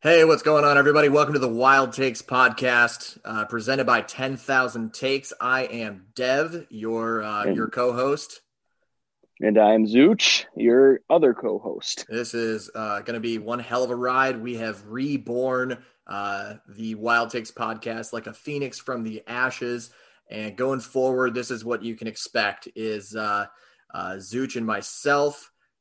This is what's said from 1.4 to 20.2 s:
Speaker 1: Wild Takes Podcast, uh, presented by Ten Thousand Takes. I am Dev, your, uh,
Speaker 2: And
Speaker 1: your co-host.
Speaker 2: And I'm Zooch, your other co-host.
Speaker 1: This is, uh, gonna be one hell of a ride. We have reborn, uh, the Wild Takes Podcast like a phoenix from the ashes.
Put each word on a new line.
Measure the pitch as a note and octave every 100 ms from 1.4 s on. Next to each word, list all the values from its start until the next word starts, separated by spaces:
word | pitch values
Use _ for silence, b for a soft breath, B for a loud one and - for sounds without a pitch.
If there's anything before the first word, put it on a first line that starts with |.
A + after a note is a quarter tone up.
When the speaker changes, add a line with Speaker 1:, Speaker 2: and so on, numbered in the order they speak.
| B2+
Speaker 1:
Wild | A2+ C3 C3+ C3
Takes | A#2 C3 A2+
Podcast, | - B2+ B2 A2+ B2+ A#2+ A#2+ - - -
uh, | - A2 G#2+
presented | A#2 G#2+ C3+ B2+
by | A#2
Ten | G2+ - C3 C3+
Thousand | - C3+ B2+ A#2 A2+
Takes. | - C3 C3+ C3+ -
I | B2 C3
am | C3 A#2 A2 G2 F#2 -
Dev, | B2+ C3+ D#3+ E3+ -
your, | A2 A2 A2+ A2+ A2+
uh, | G#2+ G#2 G2+
Speaker 2:
And | G#2+
Speaker 1:
your | A2
co-host. | B2+ B2 A#2+ C3 D3 - - _ _ _ _ _ _ _ _ _ _
Speaker 2:
And | G#2+ G#2
I'm | G#2 A2 A2
Zooch, | A#2 D3+ G#3+ - - - -
your | A#2 B2 C3+ C3 _
other | E3 D3
co-host. | A#2 A#2+ G2+ G2+ - - - -
Speaker 1:
This | A2 A#2
is, | A#2 A2+ A2 G2 A2
uh, | A2 G2+
gonna | G#2 A#2
be | A2+ A2+
one | G#2+ A#2+
hell | A#2 A#2+
of | B2+
a | B2
ride. | B2+ B2+ C3+ B2
We | A#2 A#2
have | A2+ G2+ G#2
reborn, | A#2 C#3 C#3+ - A#2+ C3 B2+ B2+ A#2+ b b _
uh, | G2+ G2+ G2 G2+ G#2+ _
the | G2+ A2+ G#2+
Wild | A2+ A#2 A#2
Takes | B2 A2
Podcast | - A2+ A2+ A#2 A2+ A2+
like | A#2 -
a |
phoenix | A2 - D3 C3+ -
from | - B2
the | A2+ G#2+ -
ashes. | A#2+ B2+ - B2 A#2+ A2+ b b b